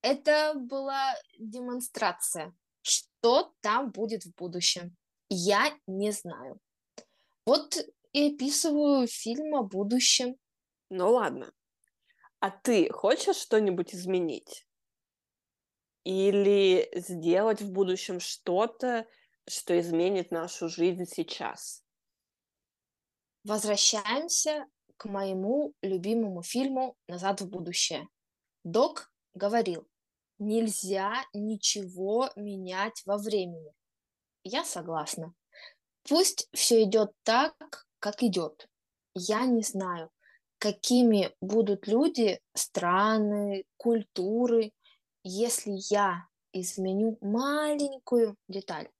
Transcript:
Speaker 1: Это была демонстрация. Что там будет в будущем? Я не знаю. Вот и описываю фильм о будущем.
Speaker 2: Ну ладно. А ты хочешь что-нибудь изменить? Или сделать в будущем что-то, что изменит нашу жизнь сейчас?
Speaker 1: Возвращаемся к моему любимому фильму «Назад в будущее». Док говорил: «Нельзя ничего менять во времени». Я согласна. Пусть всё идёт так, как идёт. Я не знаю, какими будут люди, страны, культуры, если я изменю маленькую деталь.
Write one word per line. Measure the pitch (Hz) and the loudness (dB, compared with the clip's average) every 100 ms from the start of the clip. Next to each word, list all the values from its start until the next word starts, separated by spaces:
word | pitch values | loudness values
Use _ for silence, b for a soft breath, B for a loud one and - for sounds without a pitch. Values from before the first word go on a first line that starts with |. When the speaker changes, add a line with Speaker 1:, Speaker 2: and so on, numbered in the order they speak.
Speaker 1:
Это | 240 285 302 302 302 | 0 0 4 4 4
была | 302 247 269 269 269 269 254 - _ | 0 -6 -6 -4 -2 -2 -2 -8 _
демонстрация. | 220 233 247 247 240 - 208 175 - 170 160 - _ _ | -12 -10 -8 -6 -8 -2 -2 -2 -6 -6 -10 -14 _ _
Что | - - - _ 233 254 370 _ | -2 -2 -2 _ 4 4 2 _
там | 214 220 269 | -2 0 -2
будет | 196 214 220 | -4 -6 -6
в | 180 | -10
будущем? | - 180 180 175 - 175 175 _ _ _ | -12 -8 -2 0 0 -6 -16 _ _ _
Я | 190 175 202 277 294 - | -2 2 4 2 -2 -10
не | 190 208 | -4 -4
знаю. | 208 175 160 131 202 _ _ _ - b b b b | -4 -10 -14 -16 -18 _ _ _ -20 b b b b
Вот | - 294 294 339 - _ _ | 2 2 2 -6 -6 _ _
и | 285 294 | 2 2
описываю | 294 269 285 330 294 294 277 240 | 2 -2 0 2 2 4 4 2
фильм | - 220 240 302 | -2 -6 -6 -2
о | 294 | -2
будущем. | 202 190 202 247 254 - 247 262 _ _ _ _ _ | -2 -2 0 2 4 4 2 -6 _ _ _ _ _
Speaker 2:
Ну | 185 180 | -2 4
ладно. | 247 196 131 131 _ _ _ _ _ b b b _ | 4 2 -4 -12 _ _ _ _ _ b b b _
А | 196 | -4
ты | 196 - 226 170 | -2 2 4 4
хочешь | - 190 277 - 381 | 2 2 2 2 -2
что-нибудь | - 220 208 180 175 | 2 2 2 0 -4
изменить? | 185 180 185 170 127 - - _ _ _ _ _ _ _ _ _ _ _ _ _ _ | -6 -2 0 0 -4 -12 -20 _ _ _ _ _ _ _ _ _ _ _ _ _ _
Или | - 190 196 202 202 202 196 180 - - | -4 2 4 4 6 6 6 4 2 -4
сделать | 175 175 165 180 220 214 | -8 -4 2 4 4 0
в | 202 | -2
будущем | 185 190 185 - 180 | 0 0 0 -4 -8
что-то, | - - - 180 233 - 254 240 226 b b b - | -8 -8 -2 0 0 -2 -2 -2 -4 b b b -12
что | - - 175 | -12 0 0
изменит | 170 165 180 196 180 | 2 2 2 0 -2
нашу | 170 170 - 170 | -4 -6 -6 -8
жизнь | 170 170 180 175 | 0 0 0 -6
сейчас? | - 165 - - - - - _ _ _ _ _ _ _ _ _ _ _ _ _ _ _ _ | -6 -8 -6 -8 -8 -12 -16 _ _ _ _ _ _ _ _ _ _ _ _ _ _ _ _
Speaker 1:
Возвращаемся | 202 214 208 202 - 220 208 247 330 - 311 302 269 _ _ _ | -4 -2 0 2 2 2 -2 -2 0 -2 0 -2 -6 _ _ _
к | 208 | -8
моему | 196 196 190 190 269 294 - | -4 -2 -2 -2 0 -2 -6
любимому | 196 190 180 233 214 180 | -4 -4 0 -2 -2 -4
фильму | 170 240 269 262 262 - _ | -6 -2 -2 -2 -4 -6 _
«Назад | 175 190 196 | -6 -4 -4
в | 185 | -4
будущее». | 180 170 175 - 156 160 _ _ _ _ _ | -8 -6 -2 -2 -2 -10 _ _ _ _ _
Док | 170 175 285 311 - _ _ | -4 0 0 0 -18 _ _
говорил: | 180 196 233 190 170 - _ _ _ _ _ | -6 -2 0 0 -4 -10 _ _ _ _ _
«Нельзя | 208 220 226 202 185 190 196 233 269 | -2 0 0 -2 -4 -2 -2 -4 -6
ничего | 208 214 220 - 208 190 180 190 220 262 - | -8 -6 -2 -2 -2 -4 -8 -2 0 -2 -4
менять | 208 196 185 185 214 226 | -12 -10 -8 -4 -4 -6
во | - 202 | -4 -4
времени». | 208 214 180 165 170 _ _ _ _ _ _ _ | 0 -2 -2 -8 -18 _ _ _ _ _ _ _
Я | 185 247 | -6 -6
согласна. | 330 185 165 160 151 - 165 - _ B B B _ _ - | -4 -8 -6 -6 -6 -8 -10 -16 _ B B B _ _ 0
Пусть | 302 381 - - | 2 2 0 -8
всё | - - 233 | -2 4 6
идёт | 214 214 208 _ | 6 4 2 _
так, | - 226 302 - 302 - _ _ | 2 4 2 -2 -18 -20 _ _
как | 208 208 | -8 0
идёт. | 240 185 156 156 - _ _ _ _ | 0 0 -4 -8 -20 _ _ _ _
Я | 190 180 214 254 | -10 -2 0 2
не | 240 | 2
знаю, | 214 196 190 175 165 _ b b _ _ | 0 -4 -4 -6 -8 _ b b _ _
какими | 214 208 - 247 247 208 185 - | -4 -4 2 6 6 6 2 -4
будут | 185 214 208 196 - | -2 2 2 0 0
люди, | 220 320 339 220 180 _ | 2 2 2 0 0 _
страны, | - - - 175 185 214 220 208 208 202 196 - _ | -8 -6 -2 0 2 4 2 2 0 -2 -4 -8 _
культуры, | 233 233 208 - 185 220 240 233 220 _ b b _ _ | 0 0 0 -4 -2 0 4 4 2 _ b b _ _
если | 185 185 233 - - 196 - | -10 -2 -2 -2 -4 -8 0
я | 208 202 175 - _ _ | 2 2 0 -8 _ _
изменю | 185 180 - 190 190 220 220 | -8 -8 -4 -2 0 0 -2
маленькую | 196 220 277 294 302 294 285 269 - 247 226 202 _ | -2 -2 0 0 0 0 -2 -6 0 2 2 -2 _
деталь. | 190 190 160 - _ | -12 -8 -10 -10 _